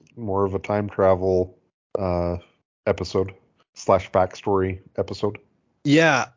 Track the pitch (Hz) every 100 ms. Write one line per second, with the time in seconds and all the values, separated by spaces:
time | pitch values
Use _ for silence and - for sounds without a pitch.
0 | _ - 107 95 98 95 - 104 104 -
1 | 95 92 95 92 92 - _ _ _ -
2 | 92 87 87 87 - _ _ _ - 95
3 | 90 98 95 - _ _ _ - - 95
4 | - 98 92 - 107 98 95 92 - -
5 | - 104 104 104 _ _ _ _ 147 151
6 | 160 131 -